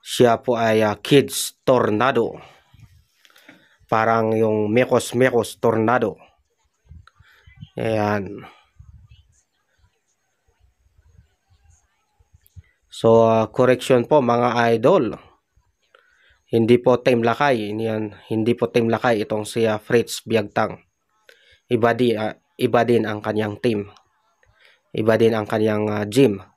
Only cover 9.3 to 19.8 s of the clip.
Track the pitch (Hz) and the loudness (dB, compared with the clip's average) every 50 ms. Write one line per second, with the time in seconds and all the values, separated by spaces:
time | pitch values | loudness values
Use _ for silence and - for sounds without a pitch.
9.3 | _ _ _ _ _ _ _ _ _ _ _ _ _ _ _ _ _ _ _ _ | _ _ _ _ _ _ _ _ _ _ _ _ _ _ _ _ _ _ _ _
10.3 | _ _ _ _ _ _ _ _ _ _ _ _ _ _ _ _ _ - _ _ | _ _ _ _ _ _ _ _ _ _ _ _ _ _ _ _ _ -20 _ _
11.3 | _ _ _ _ _ _ _ _ _ _ _ _ _ _ _ _ _ _ _ _ | _ _ _ _ _ _ _ _ _ _ _ _ _ _ _ _ _ _ _ _
12.3 | _ _ _ _ _ - _ _ _ _ _ _ - - - 117 113 113 113 113 | _ _ _ _ _ -20 _ _ _ _ _ _ -14 0 2 4 6 6 4 4
13.3 | 113 113 110 110 - - 127 123 127 123 - - 135 123 117 - 151 151 127 120 | 2 0 -2 -2 -2 0 2 2 2 0 0 0 0 0 2 2 0 2 2 2
14.3 | 120 120 120 123 113 120 117 117 117 113 110 143 190 185 127 104 87 - - _ | 0 0 0 0 0 0 0 0 0 2 2 2 2 2 0 -2 -8 -12 -18 _
15.3 | _ _ _ _ _ _ _ _ _ _ _ _ _ _ _ _ _ _ _ _ | _ _ _ _ _ _ _ _ _ _ _ _ _ _ _ _ _ _ _ _
16.3 | _ _ _ _ - 117 113 110 123 120 - 131 123 120 - 139 123 117 113 113 | _ _ _ _ -2 0 2 4 2 2 4 2 0 2 2 0 0 2 0 -2
17.3 | 113 - 147 143 131 113 104 101 104 110 113 110 110 107 110 104 - - - - | -2 0 0 0 0 -2 -4 -8 -8 -6 -6 -6 -4 -6 -6 -8 -12 -16 -10 -6
18.3 | 113 110 110 117 120 - 123 113 - 123 117 113 110 110 - 127 117 104 107 - | -4 -2 0 0 0 -2 -4 -2 0 0 0 0 -2 0 0 -2 -2 -2 -2 -4
19.3 | 110 107 107 - - 117 113 110 107 107 | -6 -6 -6 -6 -4 -2 -2 0 -2 -4